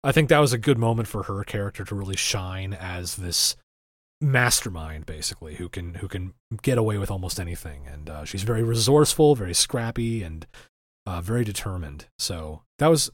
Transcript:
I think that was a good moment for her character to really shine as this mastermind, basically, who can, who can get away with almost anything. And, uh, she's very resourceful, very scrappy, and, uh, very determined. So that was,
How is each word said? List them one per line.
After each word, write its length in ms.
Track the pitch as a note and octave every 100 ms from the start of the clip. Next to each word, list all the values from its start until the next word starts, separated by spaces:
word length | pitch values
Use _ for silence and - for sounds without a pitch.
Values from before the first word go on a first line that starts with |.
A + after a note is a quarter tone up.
I 80 | C#3
think 180 | D#3+ D3
that 80 | D3+
was 160 | D3
a 40 | A#2+
good 180 | A2 B2
moment 300 | A2+ A#2 A2
for 160 | G#2+
her 200 | - G2
character 400 | G2+ G#2+ G2+ - G2
to 100 | G2+
really 220 | G2 G2
shine 560 | - G#2+ F#2 F#2 F#2+
as 420 | G2 F#2 F2+ F2 -
this 400 | F2+ E2 - - _ _ _ _ _ _
mastermind, 840 | D3+ C3+ A#2+ - - F2 D#2 D#2 D2+
basically, 500 | D#2+ D#2 - D#2+ -
who 140 | F2
can, 260 | - E2+ F2
who 120 | G2
can 260 | G2 F#2 - _ A2
get 160 | - B2
away 200 | G#2+ G#2
with 140 | G2
almost 280 | G2 F2+ -
anything. 480 | F2 E2 - D2 C#2+
And, 220 | D2 D2+
uh, 160 | D2+ D2+
she's 180 | G2
very 200 | G#2 A2+
resourceful, 720 | A#2 A#2 A2+ D3 D3 - D3+ C3+
very 180 | F#2
scrappy, 720 | F2 - B2 A#2 A#2 A#2 A2+
and, 240 | F2 D#2+ E2 - - _ _ _ -
uh, 160 | F2
very 220 | F2 A#2
determined. 640 | A2 G2 A2 F#2 D#2 D2 - _
So 440 | - E2+ D#2 D#2 _ _
that 80 | D3+
was, 220 | D#3+ -